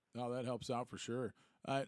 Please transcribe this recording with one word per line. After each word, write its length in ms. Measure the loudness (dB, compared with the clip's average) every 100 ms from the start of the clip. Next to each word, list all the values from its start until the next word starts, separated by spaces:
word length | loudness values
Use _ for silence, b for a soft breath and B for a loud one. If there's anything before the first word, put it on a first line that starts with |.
| _ -4
No, 160 | -2
that 120 | 0 0
helps 240 | -2 0
out 200 | 0 0
for 80 | -4
sure. 360 | -2 0 0 -4 b b 2
Uh, 200 | 2